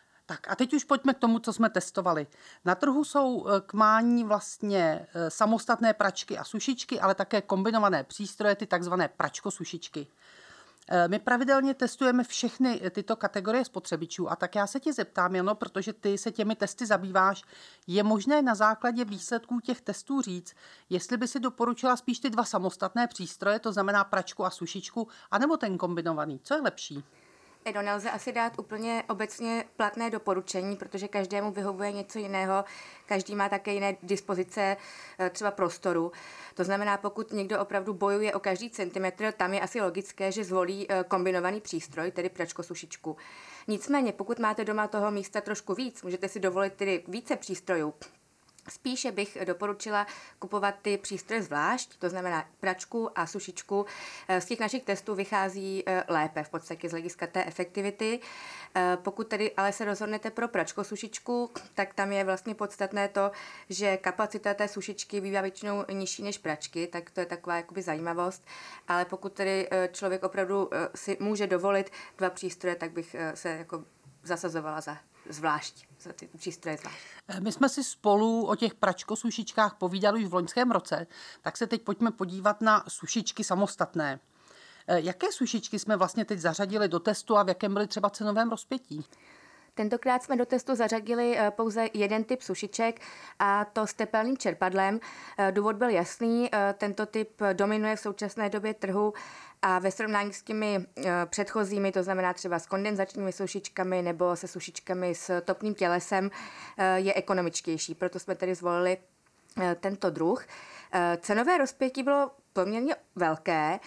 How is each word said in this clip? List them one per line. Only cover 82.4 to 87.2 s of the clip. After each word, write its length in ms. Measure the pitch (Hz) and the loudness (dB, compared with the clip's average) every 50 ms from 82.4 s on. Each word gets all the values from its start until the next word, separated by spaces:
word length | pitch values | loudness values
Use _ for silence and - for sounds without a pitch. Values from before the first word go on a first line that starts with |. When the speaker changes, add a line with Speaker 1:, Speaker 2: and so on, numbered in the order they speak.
| 185 208 208 - | -6 -6 -4 0
Speaker 1:
na 220 | 220 220 214 196 - | 4 4 4 4 2
sušičky 560 | 170 - - - - - 233 - - - - 202 | -2 -10 -10 -8 -4 -4 -2 -2 -4 -4 -4 -2
samostatné. 760 | - 185 185 202 190 - - 170 - - 165 151 139 131 135 - _ _ _ _ - - - - - - - - | 0 2 2 2 0 0 -2 -2 -2 0 -2 -2 -2 -4 -6 -10 _ _ _ _ -20 -20 -20 -20 -20 -20 -14 -2
Eh, 120 | - 180 170 | 2 2 2
jaké 300 | 156 180 180 - 359 415 | 2 0 -2 -2 -2 -4
sušičky 480 | - - 254 - - 208 - - 220 196 | -2 -2 -4 -2 -2 -4 -4 -4 -6 -6
jsme 180 | - 208 214 | 0 0 2
vlastně 280 | 180 185 175 - 233 202 | 2 2 0 0 -2 -2
teď 140 | - 214 170 | -2 -4 -2
zařadili 480 | 156 170 160 - 202 190 208 208 208 | 0 -2 0 0 -2 -2 0 0 0
do 120 | 180 170 170 | 2 0 0
testu 380 | - 220 202 - | 0 0 0 0